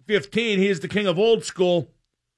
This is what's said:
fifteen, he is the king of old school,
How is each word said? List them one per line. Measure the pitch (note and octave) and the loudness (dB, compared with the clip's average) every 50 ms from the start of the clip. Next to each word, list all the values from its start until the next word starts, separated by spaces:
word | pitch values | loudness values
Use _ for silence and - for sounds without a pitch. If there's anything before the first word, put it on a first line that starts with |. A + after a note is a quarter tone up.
| _ | _
fifteen, | - G#3+ G3 - - - G#3+ A#3 A3+ G#3 F#3+ | -2 -2 -2 -2 -2 -4 -2 -2 0 0 2
he | F#3+ G3+ | 2 0
is | G3 D#3+ | 0 -2
the | - F3 | -6 -6
king | - G3 G#3 G3 | -4 -2 0 0
of | E3+ E3 | 0 2
old | G#3 A3+ A3+ A3 A3 | 2 2 2 0 0
school, | - - - F#3 F3+ F3 F3 D3 - _ _ _ _ _ _ _ _ _ | -4 -4 0 0 2 2 0 -2 -4 _ _ _ _ _ _ _ _ _